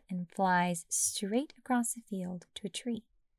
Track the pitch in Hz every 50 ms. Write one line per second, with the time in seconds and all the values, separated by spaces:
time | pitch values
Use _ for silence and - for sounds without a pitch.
0 | - - 185 180 180 - - - 190 185 180 180 180 180 175 170 - - - -
1 | - - - - 208 196 208 247 294 - - - - - 254 247 233 - - 240
2 | - - 208 190 180 180 185 180 - - - - - 190 - - - 240 233 208
3 | - _ _ _ _ _ _